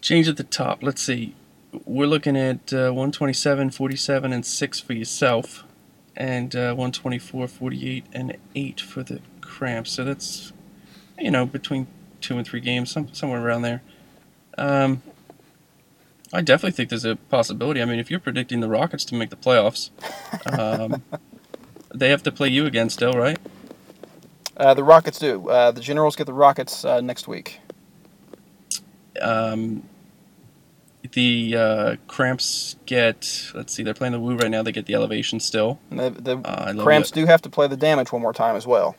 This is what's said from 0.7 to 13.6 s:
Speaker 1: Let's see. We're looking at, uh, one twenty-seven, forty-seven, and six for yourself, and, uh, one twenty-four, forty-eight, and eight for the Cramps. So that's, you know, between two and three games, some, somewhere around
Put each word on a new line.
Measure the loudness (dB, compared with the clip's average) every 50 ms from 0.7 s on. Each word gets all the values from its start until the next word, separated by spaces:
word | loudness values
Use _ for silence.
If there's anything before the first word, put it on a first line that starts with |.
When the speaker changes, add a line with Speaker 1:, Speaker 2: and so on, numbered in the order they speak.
| -2 -2
Speaker 1:
Let's | -2 -4 -4 -4
see. | -4 -4 -4 -4 -4 -8 -12 -16 -20 _ _ _ _ _ -16 -16 -10
We're | -6 -2 0 2 2
looking | 2 2 2 0 0
at, | 2 2 0 -2 -4 _ -6 -2
uh, | 0 0 0
one | 0 0 -2 -4
twenty-seven, | -2 -2 -2 -2 -2 0 0 0 2 2 0 -2
forty-seven, | -2 -2 -4 -4 -2 -4 -2 -2 -2 -2 0 -2 -4
and | -4 -4
six | -6 -6 -4 -6 -6 -6 -10
for | -8 -8 -8
yourself, | -8 -6 -8 -4 0 2 2 2 2 -2 -4 -14 -20 -20 -20 -20 _ _ _ _ _ _ _ _
and, | -8 -6 -4 -4 -4 -4 -4 -4
uh, | -4 -2 -2 -2
one | -2 -4 -4
twenty-four, | -4 -6 -6 -4 -6 -6 -8 -8 -8 -6 -8 -8
forty-eight, | -8 -8 -8 -8 -6 -6 -6 -6 -8 -8 -10 -12
and | -10 -8 -8 -8 -8 -12 -16 -12 -8
eight | -8 -8 -6 -8 -12
for | -14 -12 -10 -12 -10
the | -10 -12 -12 -14 -18 -20 -20
Cramps. | -20 -18 -10 -8 -6 -4 -4 -6 -6 -8
So | -8 -6 -4
that's, | -6 -6 -6 -8 -12 -12 -12 -14 -18 -20 -20 -20 -20 -20 -20 -20 -20 -20 -20 -20 -20 -12 -6
you | -2 0
know, | 2 2 2
between | 0 -4 -8 -6 -4 -4 -4 -6 -6 -12 -20 -20 -20 -20 -14
two | -10 -6 -6 -6
and | -6
three | -6 -8 -8
games, | -4 -2 -2 -2 -2 -4
some, | -6 -8 -8 -8 -8
somewhere | -8 -6 -4 -4 -2 0
around | 0 0 0